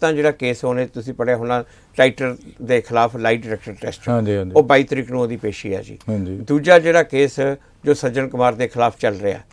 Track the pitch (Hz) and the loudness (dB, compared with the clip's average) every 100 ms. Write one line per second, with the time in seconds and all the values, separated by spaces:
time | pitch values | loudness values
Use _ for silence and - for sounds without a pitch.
0 | 165 151 151 147 127 117 131 123 123 127 | -2 2 0 0 -4 -4 -4 -4 -4 -8
1 | 117 120 120 120 117 120 117 - _ - | -10 -4 -2 -2 -2 -4 -6 -16 _ 2
2 | 131 123 131 123 - - 123 123 - 117 | 2 2 -6 -6 -14 -14 -2 -2 0 0
3 | 117 120 113 117 117 107 - 98 113 - | 0 0 -2 -2 -4 -10 -10 -12 -12 -8
4 | - 120 107 101 92 120 131 139 135 135 | -2 -2 0 -2 2 4 6 4 2 -4
5 | 117 127 117 117 107 98 104 95 101 101 | -6 -4 -4 -4 -8 -8 -6 -8 -8 -12
6 | - 107 92 98 110 147 151 175 165 170 | -6 -4 -4 -8 -2 0 6 6 8 4
7 | 160 135 139 139 139 139 _ _ 143 143 | 2 2 0 0 -2 -2 _ _ 0 0
8 | 135 123 131 123 123 113 120 120 117 - | 0 -2 -4 0 0 0 -2 0 0 0
9 | 117 98 101 - - | -2 -2 -4 -4 -8